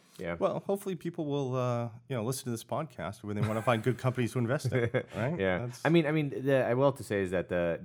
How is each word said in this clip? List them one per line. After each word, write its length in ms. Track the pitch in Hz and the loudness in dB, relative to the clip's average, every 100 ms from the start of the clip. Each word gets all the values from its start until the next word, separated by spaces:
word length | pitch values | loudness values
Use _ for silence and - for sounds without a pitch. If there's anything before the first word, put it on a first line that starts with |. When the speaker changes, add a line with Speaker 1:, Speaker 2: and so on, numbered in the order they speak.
| _ - | _ -10
Speaker 1:
Yeah. 180 | 85 165 | -6 0
Speaker 2:
Well, 240 | 190 151 - | 0 0 -2
hopefully 300 | 202 190 180 | -2 -2 -6
people 280 | 170 - | -6 -6
will, 320 | 147 143 131 127 | -2 -2 0 0
uh, 320 | 123 120 117 113 - | 0 0 -4 -8 -6
you 40 | 127 | -4
know, 60 | |
listen 220 | 110 131 | -2 -4
to 60 | 127 | -4
this 120 | 113 | -6
podcast 600 | - 117 156 - 82 - | -4 -6 -6 -6 -8 -6
when 120 | 104 104 | -6 -2
they 100 | 107 | 0
wanna 140 | 110 | 0
find 200 | 110 113 | 2 2
good 140 | 127 113 | 2 0
companies 360 | 131 123 113 | 0 0 0
to 60 | 127 | 0
invest 280 | 113 147 123 | 0 0 0
in, 200 | 131 117 | 0 2
Speaker 1:
<laughs> 240 | 123 - 95 | 0 -2 -4
Speaker 2:
right? 220 | 123 160 | -2 0
Speaker 1:
Yeah. 180 | 95 90 | 2 2
Speaker 2:
That's 200 | 123 - | -2 -2
Speaker 1:
I 60 | 143 | 4
mean, 160 | 170 | 4
I 60 | 147 | 4
mean, 300 | 160 143 110 | 0 0 -2
the, 180 | 135 135 110 | 2 4 4
I 80 | |
will 100 | 123 139 | 4 2
have 60 | 123 | 2
to 60 | |
say 180 | 107 101 | -2 0
is 80 | 92 | 2
that 180 | 90 82 | 0 0
the, 320 | 90 85 82 | 0 2 0